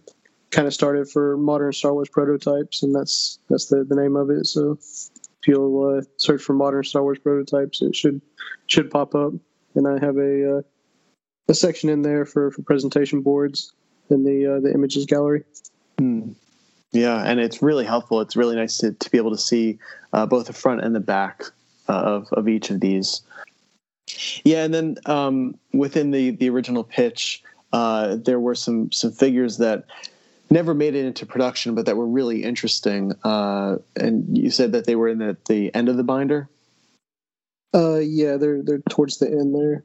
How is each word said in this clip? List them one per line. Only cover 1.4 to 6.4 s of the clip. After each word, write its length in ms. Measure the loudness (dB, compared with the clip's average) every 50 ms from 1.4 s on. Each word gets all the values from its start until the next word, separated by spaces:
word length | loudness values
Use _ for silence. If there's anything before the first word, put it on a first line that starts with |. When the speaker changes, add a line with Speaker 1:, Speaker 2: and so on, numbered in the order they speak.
| 0 2 2 2 0 -2 -2
Speaker 1:
Star 180 | -2 0 0
Wars 160 | 0 0 -2 -2
Prototypes, 760 | 0 0 2 2 2 0 0 0 0 0 -2 -4 -6 -4
and 120 | -2 0 0
that's, 440 | 0 0 -2 -2 -4 -4 -6 -8 -6 _ -2
that's 160 | -2 0 0
the, 180 | 0 0 0 2
the 120 | 0 0
name 200 | 0 2 2 0
of 140 | 0 0 0
it. 160 | 0 0 -2
So 320 | -2 -2 0 0 0 -2 -4 -8 -16 -16 -16 -16 -18 -20 -20 -20 -20 _ _
if 80 | -4 -2
you'll, 500 | 0 0 0 0 0 0 0 -2 -2 -4
uh, 40 | -6 -8 _
search 260 | -4 -2 0 0 0